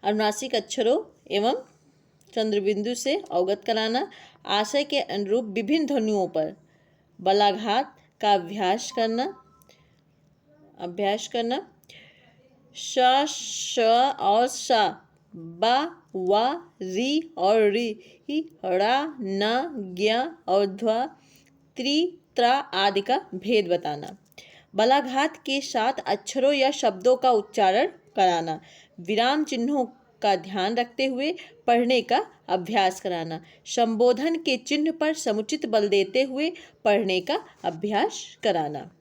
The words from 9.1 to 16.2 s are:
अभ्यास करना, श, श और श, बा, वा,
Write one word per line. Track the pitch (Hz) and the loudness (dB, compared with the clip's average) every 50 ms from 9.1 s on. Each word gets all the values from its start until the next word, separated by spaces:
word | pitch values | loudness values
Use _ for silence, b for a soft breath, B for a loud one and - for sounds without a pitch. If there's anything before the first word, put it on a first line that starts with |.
| 226 233 262 370 381 - _ _ _ _ b b b b b b b b b _ _ _ _ _ _ _ _ _ _ _ _ _ _ - | -2 -2 -4 -4 -6 -12 _ _ _ _ b b b b b b b b b _ _ _ _ _ _ _ _ _ _ _ _ _ _ -12
अभ्यास | 175 175 175 180 202 196 202 226 - - | -12 -10 -4 -2 0 0 0 0 -4 -6
करना, | - 233 233 233 247 302 392 - _ _ _ B B B B B B B B B B B B B B _ _ _ _ | -4 -2 -2 -2 -2 -4 -6 -10 _ _ _ B B B B B B B B B B B B B B _ _ _ _
श, | - - - - 262 247 254 262 269 285 311 | -14 -12 -4 0 4 4 4 4 4 2 0
श | - - - - - - - - - 254 233 220 226 240 254 277 - - | -4 -10 -10 -10 -8 -8 -8 -6 -2 2 4 4 4 4 4 2 0 0
और | - 196 202 220 247 262 | 0 2 4 4 2 0
श, | - - - - 262 247 208 170 - - _ _ _ _ _ _ - | -2 -8 -2 2 2 4 4 2 0 -6 _ _ _ _ _ _ -18
बा, | 175 165 165 170 170 196 226 247 269 294 339 339 - _ _ _ | -16 -16 -16 -6 -2 0 2 2 2 0 -2 -8 -14 _ _ _
वा, | 196 | -4